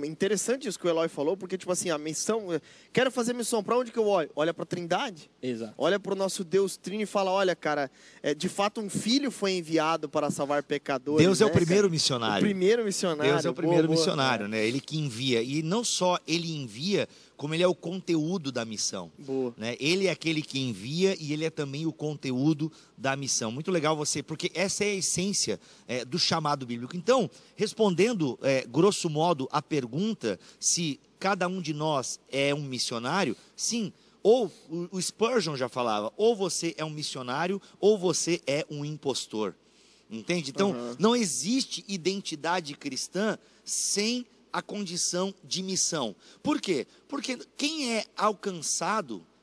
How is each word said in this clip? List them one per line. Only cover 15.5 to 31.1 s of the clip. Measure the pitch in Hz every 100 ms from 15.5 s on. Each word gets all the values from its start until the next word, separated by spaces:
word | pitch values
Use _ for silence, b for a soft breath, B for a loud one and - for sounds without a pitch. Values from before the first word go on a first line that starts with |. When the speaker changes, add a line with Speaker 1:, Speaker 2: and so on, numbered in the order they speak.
| 147
Speaker 3:
não | 160 220
só | 233 - 180 175 -
ele | 165 165
envia, | 151 123 104 180 180 117 B B -
como | 147
ele | 160
é | 185
o |
conteúdo | 180 165 185 - 165 151 190 139
da | 120
missão. | 113 104 - 101 101 -
Speaker 1:
Boa. | 135 135 123 120
Speaker 3:
Né? | 113 120
Ele | 143 185 190
é |
aquele | 151 160 156
que | - 135
envia | 127 95 113 160 190 180
e | 147
ele | 151
é | 160
também | 156 139 139
o | 160
conteúdo | - 151 143 139 127 147 147 156 B B -
da | 131
missão. | 139 131 - 110
Muito | 127 160
legal | 180 147
você, | 156 147 156
porque | - 160 165
essa | 160 190 -
é | 208
a |
essência, | 196 - - 196 180 - 101 B B B
é, | 123
do | 123 165
chamado | - 165 151 147
bíblico. | 120 120 123 180
Então, | 196 262 190 B B
respondendo, | - 196 - 208 165 220 214 143 110
é, | 135 131 120
grosso | 127 196 - 170
modo, | 147 170 151 131
a | 147
pergunta | - 151 123 135 214 196 113 92 B B
se | - 165 165 131 _